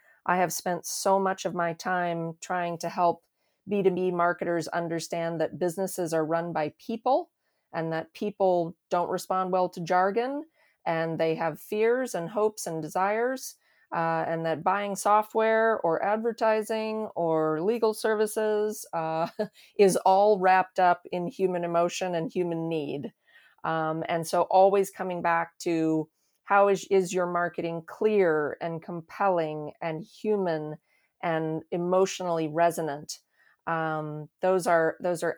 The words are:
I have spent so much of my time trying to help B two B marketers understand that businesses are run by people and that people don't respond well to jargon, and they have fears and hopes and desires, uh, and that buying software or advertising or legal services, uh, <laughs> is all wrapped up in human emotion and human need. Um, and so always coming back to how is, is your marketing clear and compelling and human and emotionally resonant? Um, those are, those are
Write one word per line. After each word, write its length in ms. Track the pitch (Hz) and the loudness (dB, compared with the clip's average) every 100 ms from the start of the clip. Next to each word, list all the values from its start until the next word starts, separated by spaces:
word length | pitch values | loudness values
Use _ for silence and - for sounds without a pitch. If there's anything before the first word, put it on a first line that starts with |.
| _ _ - | _ _ -2
I 120 | 180 | 0
have 140 | 175 | 0
spent 360 | - 185 175 - | -2 -4 -6 -6
so 320 | - 196 196 | -4 0 2
much 260 | 190 190 180 | 2 -2 -4
of 80 | |
my 200 | 175 170 | -4 -4
time 600 | 165 185 185 175 170 165 165 | -4 -4 -2 -2 -4 -6 -8
trying 380 | - 180 175 170 | -6 -4 -4 -6
to 100 | 170 | -6
help 320 | 190 175 - _ _ _ _ - | 0 2 0 _ _ _ _ -4
B 160 | 202 | 2
two 80 | 185 | 2
B 180 | 180 185 | 2 -2
marketers 580 | 175 175 170 180 170 156 | 0 0 0 -2 -2 -2
understand 720 | 170 170 165 - 170 165 165 | -4 -4 -6 -6 -6 -4 -2
that 200 | - 143 | -4 -2
businesses 560 | 180 165 190 - 170 160 | -4 -2 -4 -4 -2 -2
are 100 | 156 | 0
run 260 | 165 175 | -2 -2
by 220 | 165 151 - | -4 -4 -6
people 460 | - 226 247 294 339 _ _ _ _ | -10 -6 0 0 -2 _ _ _ _
and 220 | 170 165 | -6 -4
that 180 | 160 - - | -6 -8 -8
people 600 | 208 - 190 175 165 - _ | -8 0 2 2 0 -6 _
don't 220 | 175 175 | -2 -2
respond 400 | 180 - 185 185 | -4 -2 -2 0
well 180 | 185 180 | 0 0
to 100 | 180 | -4
jargon, 600 | 165 180 190 208 247 285 311 _ _ _ - | 0 2 4 2 -2 -6 -10 _ _ _ -4
and 320 | 165 165 165 | -2 -2 0
they 160 | 160 160 | 0 0
have 260 | 165 147 | -4 -6
fears 540 | - 214 226 247 247 180 | -6 0 2 2 -2 -6
and 120 | 170 | -4
hopes 380 | 220 214 214 185 | -2 -2 -2 -6
and 160 | 160 | -6
desires, 720 | 156 185 196 220 247 262 - - _ _ _ 170 | -6 -2 0 0 -2 -4 -10 -16 _ _ _ -2
uh, 300 | 165 165 160 | 0 0 -2
and 160 | 165 165 | -2 -2
that 160 | 151 | -2
buying 320 | 185 196 202 190 | -2 -2 -2 -2
software 840 | 202 214 214 226 220 220 226 214 | 4 4 4 0 2 4 2 2
or 220 | 170 165 | 0 0
advertising 1040 | 196 220 233 226 220 220 214 220 220 220 214 - | 0 0 -2 0 0 0 0 -4 -4 -4 -6 -2
or 460 | 165 160 156 156 | 0 2 2 0
legal 320 | 185 233 220 | 0 2 0
services, 960 | 214 220 214 214 220 214 208 214 - - | 2 0 2 0 0 0 0 -2 -4 -8
uh, 340 | 165 160 160 165 - | -6 -2 -2 -4 -4
<laughs> 400 | 208 - - - | -8 -8 -10 4
is 200 | 196 180 | 4 6
all 420 | 190 190 208 202 | 4 6 6 6
wrapped 400 | 180 185 180 - | 6 4 4 2
up 240 | 180 175 - | 4 4 0
in 160 | 180 175 | -4 -4
human 360 | - 185 175 | 0 0 0
emotion 520 | 170 170 175 - 185 170 | 0 2 2 0 -2 -2
and 160 | 160 | -2
human 360 | 185 175 165 165 | -2 -2 -2 -2
need. 460 | 165 143 147 214 - _ - _ _ | -2 -4 -6 -8 -14 _ -20 _ _
Um, 400 | 165 160 156 160 - | -4 -2 -2 -2 -2
and 180 | 165 160 | -4 0
so 180 | 175 | 0
always 460 | - 190 196 202 190 | 4 6 6 6 0
coming 320 | - 185 175 | -4 -6 -2
back 360 | 170 170 170 _ | 0 0 -2 _
to 480 | 175 165 160 156 156 _ _ _ - | -2 0 2 0 -4 _ _ _ 0
how 240 | 202 202 | 4 4
is, 180 | 190 - | 2 2
is 240 | 196 180 | 2 2
your 140 | 185 175 | -2 -2
marketing 560 | 175 175 - 165 165 160 | 0 -2 -2 -6 -6 -10
clear 720 | - 214 208 180 156 147 - | -2 2 4 4 2 0 -4
and 200 | 170 165 | -6 -6
compelling 920 | - 175 - - 202 175 156 151 151 - | -8 -10 -10 -2 0 2 0 -4 -10 -8
and 200 | 170 160 | -8 -8
human 760 | - - 214 208 180 160 151 151 _ _ _ _ | -10 -6 -2 0 0 -2 -4 -12 _ _ _ _
and 400 | 175 160 160 160 - | -4 -2 -2 -4 -4
emotionally 800 | 175 175 185 190 - 180 165 156 | -4 2 2 2 0 -2 -2 -2
resonant? 720 | 151 170 160 156 143 143 - _ _ _ _ - | 2 2 2 -4 -6 -10 -16 _ _ _ _ -6
Um, 640 | 165 160 156 156 151 151 _ | -4 -2 -4 -6 -8 -12 _
those 240 | 185 190 170 | 0 2 4
are, 300 | 170 160 - | 4 4 0
those 220 | 180 180 | -4 -2
are 120 | 170 | -2